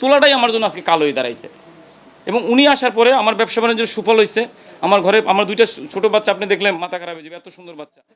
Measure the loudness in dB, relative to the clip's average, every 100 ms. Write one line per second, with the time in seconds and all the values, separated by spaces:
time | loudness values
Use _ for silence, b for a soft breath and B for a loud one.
0 | 2 4 4 2 0 0 -4 -4 -2 0
1 | 0 -2 -6 -8 -14 -20 -20 -20 -20 -20
2 | -20 _ -6 -4 0 2 4 4 0 2
3 | 4 4 2 0 -2 -2 -2 -2 -4 -4
4 | 0 2 2 0 -6 -8 B B 0 2
5 | 2 2 2 0 0 2 0 0 -10 -2
6 | 0 0 0 -2 -2 -2 -2 -2 -6 -10
7 | -10 -14 -16 -20 -20 -20 -20 -18 -20 _
8 | _